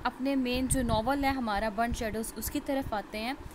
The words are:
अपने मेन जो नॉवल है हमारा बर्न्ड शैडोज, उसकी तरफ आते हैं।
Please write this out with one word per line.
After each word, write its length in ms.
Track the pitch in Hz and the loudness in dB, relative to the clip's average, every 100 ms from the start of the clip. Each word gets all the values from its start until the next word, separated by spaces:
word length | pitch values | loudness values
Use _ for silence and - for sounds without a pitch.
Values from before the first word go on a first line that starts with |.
| 254 | -2
अपने 300 | - 262 277 | -2 0 2
मेन 320 | 247 247 262 | 2 0 4
जो 140 | 262 | 4
नॉवल 440 | 233 220 220 285 269 | 4 4 4 2 2
है 80 | |
हमारा 360 | 269 226 202 220 | 2 0 0 0
बर्न्ड 260 | 202 233 226 | 0 0 0
शैडोज, 380 | 226 214 226 - | -2 -2 -4 -6
उसकी 220 | - 294 | -6 -4
तरफ 340 | 285 269 269 | -2 -2 0
आते 240 | 208 196 214 | -4 -4 -6
हैं। 180 | 226 294 - | -6 -6 -10